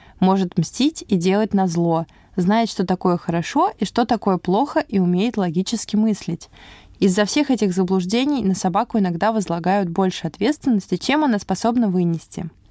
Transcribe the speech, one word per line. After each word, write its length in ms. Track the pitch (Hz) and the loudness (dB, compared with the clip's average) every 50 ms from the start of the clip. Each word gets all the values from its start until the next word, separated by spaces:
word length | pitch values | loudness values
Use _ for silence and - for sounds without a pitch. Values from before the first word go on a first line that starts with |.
| - - - - | -20 -20 -2 2
может 380 | 185 185 190 196 190 180 - | 2 4 4 2 0 0 -2
мстить 480 | - 160 - - - 247 302 320 - - | -2 -2 -2 -2 0 0 0 0 -2 -4
и 80 | - 208 | -2 -2
делать 380 | 175 165 185 190 208 220 202 - | 0 2 2 2 2 0 0 0
назло, 520 | 196 190 185 160 170 170 170 165 160 165 - _ - _ _ - | 0 0 0 0 0 0 0 0 0 -2 -6 _ -20 _ _ -4
знает, 340 | - 175 185 214 233 233 214 | -2 0 2 2 2 2 0
что 160 | - - 190 | -2 -4 -2
такое 300 | 175 185 180 - 185 175 | -2 -2 0 2 0 0
хорошо 560 | 170 - - 165 170 165 - - 285 339 392 - - | 0 -2 -2 -4 -4 -4 -2 0 0 0 0 -2 -4
и 60 | 214 | -6
что 180 | - - - 247 | -2 0 -2 0
такое 340 | 240 240 214 - 208 190 | 0 0 0 0 0 0
плохо, 440 | 170 - - 185 208 277 294 - 320 | 0 0 0 0 0 0 0 -2 -4
и 180 | - - - 196 | -2 0 0 0
умеет 380 | 185 175 180 180 202 247 226 | 2 2 2 0 0 0 0
логически 580 | 214 190 175 151 175 190 - - 214 - - - | -2 -2 0 -2 -2 -2 -2 -4 -6 -4 -2 0
мыслить. 540 | 208 220 220 208 - - - 165 - - - - - - - - - - - - - | 0 2 2 0 -2 -4 -8 -8 -8 -10 -16 -20 -20 -20 -20 -20 -20 -20 -20 -4 0
Из-за 240 | - 196 180 208 208 | 2 2 4 2 0
всех 280 | 196 - 302 294 285 | 0 0 0 0 0
этих 220 | 262 208 214 196 175 | 0 0 0 0 2
заблуждений 680 | 185 190 175 190 190 180 180 208 240 269 294 294 262 - | 0 0 2 0 0 0 0 0 0 0 0 0 0 0
на 100 | 190 185 | 0 0
собаку 460 | - - 185 170 202 233 - - 226 | 0 -2 0 0 0 -2 0 0 0
иногда 320 | 196 180 170 165 196 214 | 0 0 0 0 0 0
возлагают 560 | 226 220 185 - 170 170 165 180 190 208 196 | 0 0 -2 -2 -4 -2 0 0 0 0 0
больше 400 | 170 165 190 190 190 175 - - | 0 0 0 0 0 0 -2 -6
ответственности, 680 | 160 - - 196 247 294 - - 277 233 202 - - 185 | -8 -4 -2 -2 -2 -2 0 0 0 0 0 0 -2 -4
чем 260 | 175 - - 269 302 311 | -4 0 0 0 2 2
она 160 | 277 220 202 | 2 0 -2
способна 480 | - - 190 - - 226 240 247 233 | -2 -4 -4 0 0 0 0 2 0
вынести. 600 | 202 175 185 180 170 165 160 - - - - 170 160 - _ _ - | 2 2 0 0 0 -2 -4 -6 -12 -12 -12 -12 -12 -14 _ _ -20